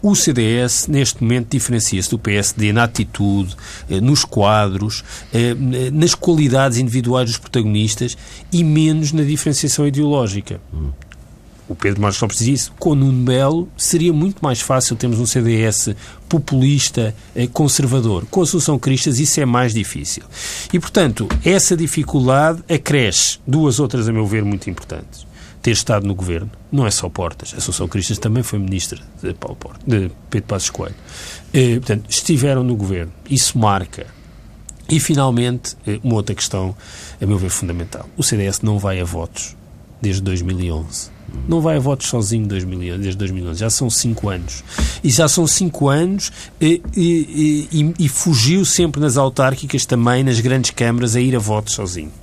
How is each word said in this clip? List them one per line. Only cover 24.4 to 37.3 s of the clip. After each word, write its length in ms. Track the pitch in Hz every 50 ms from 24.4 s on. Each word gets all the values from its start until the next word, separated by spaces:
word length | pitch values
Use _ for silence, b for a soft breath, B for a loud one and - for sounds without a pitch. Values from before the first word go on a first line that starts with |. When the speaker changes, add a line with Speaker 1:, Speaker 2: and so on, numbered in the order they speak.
| 104
Speaker 1:
muito 260 | 101 101 95 - -
importantes. 560 | 92 - - - 82 78 80 - - - - B B B B B B B
Ter 120 | - - 113
estado 340 | 98 - - 120 104 98
no 80 | 101 98
governo 340 | 92 92 90 87 82 95 107 - - - -
não 160 | - 143 131
é 60 | 107 98
só 160 | - - 90
Portas. 440 | - - 90 82 - - - - -
A 40 |
Assunção 320 | - - - - - 95 85
Cristas 300 | - 101 90 - 107 98
também 260 | - 113 107 123 120
foi 120 | - -
ministra 440 | 104 98 95 95 95 87 - - - - - - -
de 140 | - 92 87
Paulo 220 | - - - -
Portas, 260 | - - - - - -
de 280 | - 120 104 95 90 - - - -
Pedro 160 | - 110 98
Passos 240 | - 104 95 - -
Coelho. 240 | - - 95 87 101 - B B B B B B B B B B -
Eh, 280 | 143 131 123 117 120
portanto, 240 | - - 104 101 104 -
estiveram 540 | - - - - 175 139 120 143 135 127 131
no 140 | 127 123
governo. 340 | 110 101 95 95 90 85 82 - - - -
Isso 300 | 143 131 - - - 123
marca. 480 | 110 104 98 95 92 - - - - - - - - - - - - - - - - - - - - -
E, 120 | 156 160
finalmente, 760 | - - 160 139 139 131 123 120 120 123 123 123 - - - - -
eh, 140 | - 104 104 107
uma 100 | 127 117
outra 220 | 107 98 - -
questão, 400 | - - - - 98 95 92 98 B B B B B B B B B
a 60 | -
meu 100 | 98